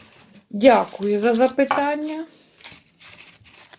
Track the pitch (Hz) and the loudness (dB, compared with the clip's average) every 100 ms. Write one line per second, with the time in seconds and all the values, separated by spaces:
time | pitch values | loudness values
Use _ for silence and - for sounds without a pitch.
0 | - - - - _ 202 254 220 180 - | -20 -20 -20 -20 _ 2 4 4 2 -6
1 | 202 208 220 226 254 254 277 302 285 302 | -4 0 0 2 2 0 -2 0 -2 -4
2 | 302 311 320 - _ _ - - _ _ | -6 -10 -12 -18 _ _ -20 -20 _ _
3 | - - - - - - - | -20 -20 -20 -20 -20 -20 -20